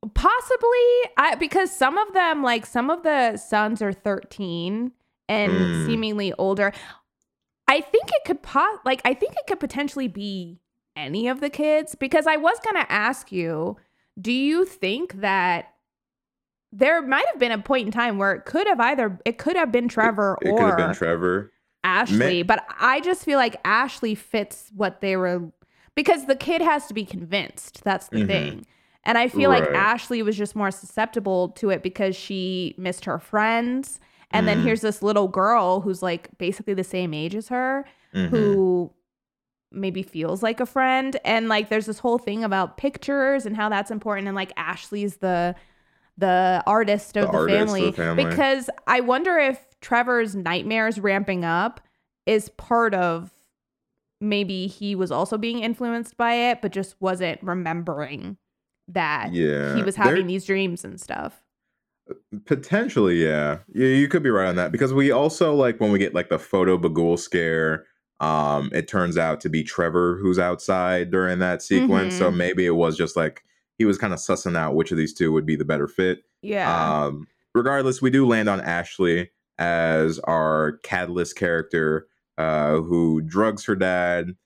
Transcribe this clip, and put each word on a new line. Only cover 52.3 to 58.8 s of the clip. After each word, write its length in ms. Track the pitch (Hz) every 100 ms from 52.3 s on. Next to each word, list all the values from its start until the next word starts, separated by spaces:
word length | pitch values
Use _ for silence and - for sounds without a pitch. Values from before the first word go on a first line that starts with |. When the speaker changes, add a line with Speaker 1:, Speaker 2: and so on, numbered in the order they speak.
| 220 208
Speaker 1:
part 440 | - - 233 226
of 380 | 196 180 165 185 _ _ _ _ _ _ _ _ _
maybe 460 | 208 208 196 185 185
he 260 | - 202
was 180 | 196 185
also 260 | 139 185 214
being 220 | 233 233
influenced 560 | 226 233 240 233 233 _
by 200 | 233 240
it, 260 | 240 240
but 100 | 208
just 240 | 190 190 -
wasn't 400 | 190 185 180 151
remembering 960 | 185 180 170 170 170 147 143 143 185 196 _ _ _ _